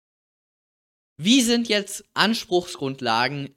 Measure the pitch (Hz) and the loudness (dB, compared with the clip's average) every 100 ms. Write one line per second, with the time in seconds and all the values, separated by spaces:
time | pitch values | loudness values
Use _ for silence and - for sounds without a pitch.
0 | _ _ _ _ _ _ _ _ _ _ | _ _ _ _ _ _ _ _ _ _
1 | _ - 165 269 233 240 226 208 196 - | _ -6 2 4 4 0 0 -2 -4 -12
2 | - - 190 226 - 180 175 - 139 135 | -6 2 2 2 0 -2 -2 -6 -8 -6
3 | 120 113 127 143 139 | -2 0 0 -4 -10